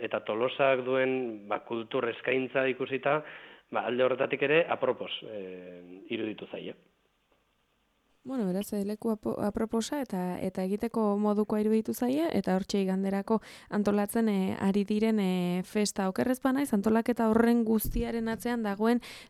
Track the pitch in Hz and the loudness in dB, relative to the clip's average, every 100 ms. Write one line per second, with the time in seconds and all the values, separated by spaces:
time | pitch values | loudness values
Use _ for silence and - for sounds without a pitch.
0 | 113 107 - 110 127 - 135 131 127 131 | -4 -4 -2 -2 0 2 2 2 0 0
1 | 131 131 123 107 101 104 - 117 113 131 | 2 0 -2 -6 -6 -6 -4 -6 -4 -2
2 | 117 110 - 131 131 139 131 127 127 131 | -2 -4 -2 0 0 0 0 -2 -4 -2
3 | 139 151 151 - - - _ 113 104 123 | 0 0 -2 -14 -20 -20 _ -4 0 2
4 | 127 123 123 135 139 156 - 117 127 117 | 2 2 0 0 2 4 2 0 -2 -2
5 | 92 - 107 107 92 92 90 87 87 92 | -6 -10 -10 -10 -10 -12 -14 -16 -18 -18
6 | 110 113 110 101 98 90 85 - _ _ | -8 -6 -4 -6 -10 -10 -10 -14 _ _
7 | _ _ _ _ _ _ _ _ _ _ | _ _ _ _ _ _ _ _ _ _
8 | _ _ 247 269 190 180 208 208 202 214 | _ _ -8 -4 -2 -2 -4 -4 -4 -4
9 | 226 214 226 - 208 226 220 226 220 - | -2 -2 -2 -2 -2 -2 -2 -2 -2 -4
10 | 262 185 180 180 190 190 185 208 233 233 | -4 -4 -4 -4 -4 -4 -2 -2 -2 0
11 | 214 202 208 208 208 214 214 220 220 226 | 2 2 2 2 2 2 2 2 2 -2
12 | 247 277 330 - 190 185 196 202 190 190 | 0 0 0 0 2 0 0 0 0 0
13 | 196 196 196 220 - - - 208 208 208 | 0 -2 0 0 -2 -18 -6 -2 2 2
14 | 202 233 220 196 190 208 196 196 196 214 | 2 2 2 2 0 0 2 2 2 2
15 | 226 214 185 185 175 180 180 214 202 - | 2 2 2 2 0 0 -2 0 0 0
16 | 190 190 247 254 262 262 285 208 214 220 | -2 0 0 0 0 0 2 2 4 4
17 | 226 240 226 220 233 240 220 220 - 233 | 2 2 4 6 6 4 4 2 2 -2
18 | 233 233 226 226 240 240 214 196 220 240 | -2 -2 -2 -2 -2 -2 -2 2 4 2
19 | - - | 0 -14